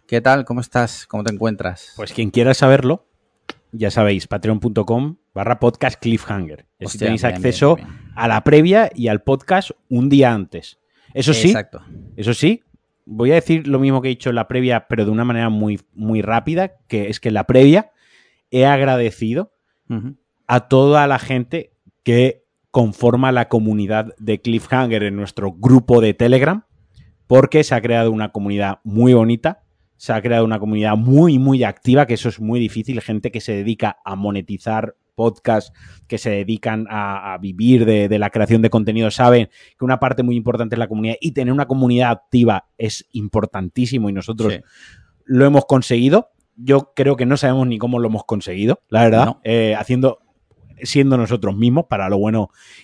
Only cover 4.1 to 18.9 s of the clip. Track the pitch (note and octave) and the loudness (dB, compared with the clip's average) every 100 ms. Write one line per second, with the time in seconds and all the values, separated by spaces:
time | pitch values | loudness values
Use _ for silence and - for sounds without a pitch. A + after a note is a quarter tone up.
4.1 | G2 - G2+ G#2+ A2 A#2+ G#2 G2+ A#2 D3 | 0 -4 -6 -4 -4 -2 -4 -2 -2 -4
5.1 | E3+ _ G2 G#2 A#2+ A#2+ - C3 - A#2 | -10 _ -8 -4 0 -2 0 -4 -4 -4
6.1 | A2+ - G2+ E2 D2 _ _ F#2 G#2 G#2+ | -4 -4 -8 -10 -14 _ _ -14 -6 -4
7.1 | A2+ A#2+ F#2 B2 - C#3+ E3+ - - - | -2 -4 -2 -4 0 2 0 -4 -20 -18
8.1 | - A#2 A2 - D3+ E3 G#3 A3 - A#2 | -6 -2 0 4 4 6 4 2 -2 -4
9.1 | G#2 - C3 - F#3+ - - - A#2+ C3+ | -2 -2 -4 0 -2 -2 -12 -6 -2 2
10.1 | C#3 B2+ A2 F2+ E2+ - - _ _ _ | 4 4 2 -6 -14 -18 -20 _ _ _
11.1 | - C3 A#2+ D#3+ G3+ G2+ - - - - | -4 0 2 4 2 -2 -14 -20 -20 -18
12.1 | - G#2+ A#2+ D#3 A#3 _ _ _ _ - | -8 -4 0 0 -2 _ _ _ _ -14
13.1 | G#2+ B2 E3 E3 E3 C#3+ C3+ C3+ C3 C3 | -4 2 2 2 -2 -2 -2 0 0 -2
14.1 | B2 C3 A#2 A2 B2+ B2+ A#2 - A2+ G#2 | -6 -4 -4 -4 -4 -2 -2 -2 -4 -2
15.1 | A2 A#2+ A#2 A#2 G#2+ G#2+ G2+ _ - A2 | -2 -2 -2 -2 -2 -2 -4 _ -10 -4
16.1 | A2 G2+ A#2 - E3 F#3+ _ _ A2 G2+ | -4 -2 -2 -2 -4 -4 _ _ -6 -6
17.1 | A2 A#2 G#2+ - B2+ C#3 F3 - _ _ | -6 -4 -2 2 6 8 6 2 _ _
18.1 | _ _ _ _ B2+ C3+ C#3 C3+ | _ _ _ _ 0 2 2 2